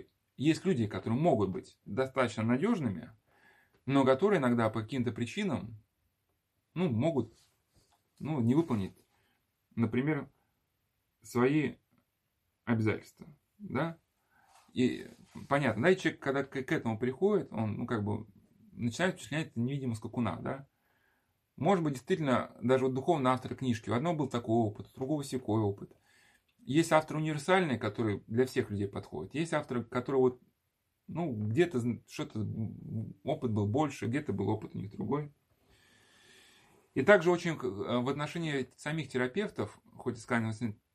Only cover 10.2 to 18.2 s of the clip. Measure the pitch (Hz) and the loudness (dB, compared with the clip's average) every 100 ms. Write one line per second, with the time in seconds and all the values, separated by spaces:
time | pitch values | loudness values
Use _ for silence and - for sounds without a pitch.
10.2 | 127 _ _ _ _ _ _ _ _ _ | -4 _ _ _ _ _ _ _ _ _
11.2 | - 120 127 156 135 - _ _ _ _ | -4 2 4 4 0 -4 _ _ _ _
12.2 | _ _ _ _ - 113 107 90 - - | _ _ _ _ -2 2 2 0 -6 -20
13.2 | - - _ - 202 123 165 165 _ _ | -20 -20 _ -18 -6 -4 -4 -6 _ _
14.2 | _ _ _ - _ - 123 - - - | _ _ _ -20 _ 0 0 0 -8 -18
15.2 | - - 98 139 135 107 160 185 160 151 | -20 -14 -2 0 2 2 4 4 2 -2
16.2 | 143 135 143 135 131 160 120 107 127 131 | -2 -2 -2 -6 -2 -2 -2 -2 -2 0
17.2 | 196 202 139 110 110 104 120 117 101 104 | 2 2 -2 -4 -4 -4 -4 -2 -2 -4